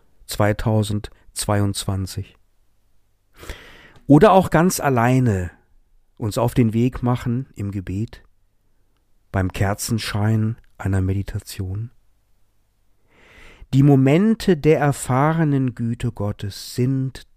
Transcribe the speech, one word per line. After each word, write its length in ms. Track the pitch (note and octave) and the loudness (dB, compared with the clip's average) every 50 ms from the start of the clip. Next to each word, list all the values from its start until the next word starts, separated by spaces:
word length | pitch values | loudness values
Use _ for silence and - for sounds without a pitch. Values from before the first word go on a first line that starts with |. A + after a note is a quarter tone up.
| _ _ _ _ - | _ _ _ _ -16
zweitausendzweiundzwanzig. 2000 | - - - G#2 G#2 G#2+ - - A2+ A2 A2 G#2 G2+ G#2 G#2 - - - _ _ - - - - - G#2 G2+ G2+ G2+ G2 - - - G2 F#2+ F#2+ F#2 - G2+ G2 - _ _ _ _ _ _ _ _ _ _ _ _ _ _ _ _ _ _ _ _ _ - - - - - - - - - - - - - - | -10 -2 0 0 0 0 0 0 0 0 0 0 -2 -4 -6 -8 -10 -20 _ _ -16 -10 -8 -4 -2 0 0 0 -2 -4 -4 -6 -4 -4 -4 -6 -6 -8 -12 -12 -14 _ _ _ _ _ _ _ _ _ _ _ _ _ _ _ _ _ _ _ _ _ -20 -18 -18 -18 -18 -18 -20 -20 -20 -20 -20 -20 -6 2
Oder 260 | - C#3 D3+ G3+ G#3 | 4 6 8 8 8
auch 160 | F3+ F#3+ F3 - | 6 6 4 4
ganz 300 | - D#3 E3+ F#3 - - | 2 4 4 4 2 0
alleine 720 | - C#3+ C3 A#2+ A#2 B2 C3 C3 B2+ A#2+ G2+ F#2 F2+ E2+ - _ _ _ _ _ _ _ _ _ _ _ _ | -2 0 2 2 2 4 4 4 4 2 0 0 -2 -6 -10 _ _ _ _ _ _ _ _ _ _ _ _
uns 220 | - A#2 G#2 - B2+ | -6 -6 -4 -2 0
auf 160 | A#2 B2 - | -2 0 2
den 180 | C3 A#2+ A2 | 2 2 2
Weg 300 | G#2+ A2+ A#2+ C3 - - | 2 0 0 0 -2 -2
machen 460 | B2 A#2+ B2 B2 - A#2+ A#2 B2+ C3+ _ - | -2 -2 -2 -2 -4 -4 -4 -4 -6 _ -10
im 180 | - G#2 G2+ | -8 -8 -6
Gebet, 500 | G2 G2+ F#2 - F#2 G2+ A#2 - - - _ _ _ _ _ _ _ _ _ _ _ _ _ _ _ _ _ _ _ _ _ - | -6 -8 -8 -6 -6 -6 -6 -8 -10 -20 _ _ _ _ _ _ _ _ _ _ _ _ _ _ _ _ _ _ _ _ _ -6
beim 200 | - G2 F#2 F#2 | -4 -2 -2 -2
Kerzenschein 1040 | - - G#2 G2 G#2 - - - A#2+ G#2+ - - - G#2 G#2 A2 A2 A2 A2 A2 A#2 - _ _ _ - | -2 -2 -2 -2 -2 -4 -4 -4 -4 -4 -4 -4 -4 -2 0 0 0 0 0 -2 -4 -8 _ _ _ -8
einer 220 | - F#2+ G2 F#2+ | -4 -2 -2 0
Meditation. 880 | F#2 F#2 F#2+ G2+ G2 - - G2+ - - - - F#2+ F2+ F#2+ G#2+ A2+ A#2+ _ _ _ _ _ _ _ _ _ _ _ _ _ _ _ _ _ _ _ _ _ _ _ _ _ _ _ _ - - - - - - - - | 0 -2 -2 -4 -6 -6 -8 -10 -10 -10 -12 -10 -10 -8 -8 -8 -10 -12 _ _ _ _ _ _ _ _ _ _ _ _ _ _ _ _ _ _ _ _ _ _ _ _ _ _ _ _ -20 -20 -20 -20 -20 -20 -8 0
Die 100 | C3 C3+ | 2 4
Momente 720 | C#3 C#3+ C#3 C3+ C3 C3+ D3 F3 G#3 A3+ A3 - - G3+ F3+ | 6 6 6 6 6 4 4 4 4 2 0 0 0 0 0
der 220 | D3 C3+ D3+ D#3 B2+ | 2 2 2 2 2
erfahrenen 960 | D3 C#3+ - - - - B2 B2+ C#3+ D#3 D#3+ E3 D#3+ D3 C#3+ C3+ C3 B2 A2 | 2 -2 -2 -2 -2 -2 0 2 2 2 2 0 0 0 0 0 -2 -2 -4
Güte 380 | - A#2+ A#2 A#2 - - A#2 | -4 -6 -6 -4 -4 -6 -6
Gottes 600 | - - G2+ G#2 G#2 - - G2+ - - - - - | -6 -4 -6 -6 -6 -8 -10 -10 -10 -12 -14 -10 -4
sind 520 | - B2 C3 C3+ C3 C3 C3+ - - - _ _ | -2 -2 -2 -2 -2 -4 -6 -8 -12 -20 _ _